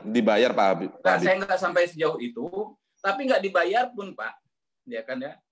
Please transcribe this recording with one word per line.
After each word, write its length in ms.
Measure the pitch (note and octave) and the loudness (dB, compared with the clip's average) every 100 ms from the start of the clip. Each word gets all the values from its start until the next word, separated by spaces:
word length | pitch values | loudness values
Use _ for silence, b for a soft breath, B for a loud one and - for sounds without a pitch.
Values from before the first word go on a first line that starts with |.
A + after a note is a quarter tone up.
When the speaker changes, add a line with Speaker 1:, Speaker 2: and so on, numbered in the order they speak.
| G#2 | -4
Speaker 1:
dibayar, 460 | A#2 A2 G#2+ B2 G#2+ | 0 4 4 4 4
Pak 120 | G2 | 2
Habib, 200 | F2 F#2 - | 2 -2 -2
Pak 60 | |
Speaker 2:
Nah, 100 | F#2 F#2 | 2 2
Speaker 1:
Habib. 80 | F3+ | 4
Speaker 2:
saya 100 | F#3+ | 2
nggak 180 | G3 F#3 | 0 -2
sampai 240 | F3+ E3+ E3+ | 0 2 0
sejauh 280 | D#3+ D#3 A2 | 0 -2 -2
itu, 260 | A#2+ A#2 D#3 F#3+ G#3+ - _ _ | -6 -8 -8 -8 -10 -12 _ _
tapi 260 | - C#4 C4 | -4 -2 0
nggak 160 | G#3+ | 0
dibayar 460 | F#3+ F#3 E3+ A3 B3+ | 2 0 2 0 -2
pun, 240 | A3 G3 - | -4 -12 -10
Pak. 180 | A2 - _ _ _ _ - | -12 -12 _ _ _ _ -12
Ya 160 | A#2 | -10
kan, 160 | A2+ B2+ | -8 -8
ya? 160 | C#3 - _ | -10 -14 _